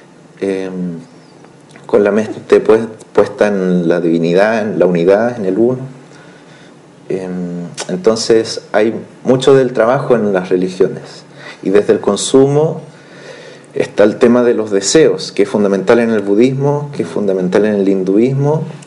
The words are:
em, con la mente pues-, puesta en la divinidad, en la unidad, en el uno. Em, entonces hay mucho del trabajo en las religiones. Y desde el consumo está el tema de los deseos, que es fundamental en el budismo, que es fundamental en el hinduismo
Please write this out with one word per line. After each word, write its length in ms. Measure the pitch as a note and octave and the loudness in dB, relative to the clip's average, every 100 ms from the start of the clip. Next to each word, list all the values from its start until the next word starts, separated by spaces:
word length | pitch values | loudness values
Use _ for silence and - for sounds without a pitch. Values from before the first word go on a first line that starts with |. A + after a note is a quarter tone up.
| - - - - | -20 -20 -20 -8
em, 600 | G2 F#2+ F#2+ F#2 F2+ E2 D#2+ - - - - - - - - | -6 -6 -6 -8 -8 -10 -14 -20 -20 -20 -20 -20 -20 -20 -2
con 180 | A2+ G2+ | 0 2
la 60 | |
mente 500 | G#2 G#2+ - - G#2 | 0 -2 -8 2 2
pues-, 260 | G2 A2+ A2+ - - | 4 2 0 -10 -4
puesta 340 | - G2+ - G#2 | 0 0 0 0
en 420 | G2+ F#2 F2+ E2 | 0 0 0 0
la 100 | E2+ | 0
divinidad, 640 | E2 E2 E2 F2 G#2+ A2+ | 0 0 2 2 2 0
en 180 | G#2+ F2 | -2 0
la 60 | F#2 | 0
unidad, 500 | F2 E2+ G2+ A#2 A#2+ | 2 2 2 2 -2
en 80 | F#2 | -4
el 120 | F#2+ | 0
uno. 220 | A#2 C3 C3+ - - - - - - - - - - - - | 0 0 -8 -18 -20 -20 -20 -20 -20 -20 -20 -20 -20 -20 -10
Em, 560 | F#2 F#2 F2+ F2+ F2 F2 - - | -8 -6 -8 -8 -8 -10 -12 -8
entonces 720 | F#2 G#2+ A2 - A2+ A2 - - | -2 0 0 2 0 0 -8 -6
hay 220 | - A2 G#2+ - - - | -2 -2 -2 -12 -6 -2
mucho 280 | B2+ C#3 | 2 4
del 200 | C3+ B2 | 4 4
trabajo 420 | A2 A2 C#3 C#3 A#2+ | 0 0 0 0 0
en 160 | G#2 | 0
las 160 | F#2+ F2+ | -2 0
religiones. 760 | F#2 F#2 - F2+ C#2 - - - - - - | -2 -2 0 -2 -2 -14 -20 -20 -20 -20 -10
Y 80 | - | 0
desde 220 | G2+ G2+ | 0 2
el 60 | G#2 | 0
consumo 840 | - G2+ - C3+ C#3 D3 D#3 - - - - - - - - - - | 0 -4 2 4 4 2 0 -4 -12 -20 -20 -20 -20 -20 -20 -20 -10
está 300 | - - - | -8 -4 0
el 140 | G#2+ G#2+ | 0 4
tema 260 | A#2+ A#2+ | 2 4
de 100 | A#2+ | 2
los 180 | G#2+ G#2+ | 0 0
deseos, 600 | G2 - D#3+ C3+ F#2 - | -2 2 2 2 0 -4
que 120 | - | -2
es 60 | G2+ | -2
fundamental 500 | A2 G2+ G2 F#2 A#2 | 0 0 0 2 2
en 100 | A2+ | 2
el 120 | A2 | -2
budismo, 680 | G2+ G2+ B2+ C3+ C#3+ D3 C#3+ - | 0 2 2 0 -2 -2 -6 -8
que 80 | |
es 40 | G#2+ | -8
fundamental 560 | G#2 G2+ F#2+ F2+ G2+ G#2+ | -4 -2 -2 0 0 2
en 100 | G#2 | 0
el 120 | G2 | 0
hinduismo 760 | F#2+ F#2 G2+ B2 C#3 C#3+ D#3 - - | 0 0 2 2 0 0 -2 -4 -12